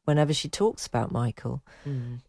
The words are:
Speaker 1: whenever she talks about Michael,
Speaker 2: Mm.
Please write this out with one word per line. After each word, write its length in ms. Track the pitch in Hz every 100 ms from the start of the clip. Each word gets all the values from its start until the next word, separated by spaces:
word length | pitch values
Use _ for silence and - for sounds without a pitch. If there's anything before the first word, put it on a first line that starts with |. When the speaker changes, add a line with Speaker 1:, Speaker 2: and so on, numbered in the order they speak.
| -
Speaker 1:
whenever 280 | 151 147
she 140 | 151 143
talks 360 | - 208 - -
about 260 | 120 113
Michael, 520 | 143 120 - 123 131 - - 147
Speaker 2:
Mm. 320 | 135 120 120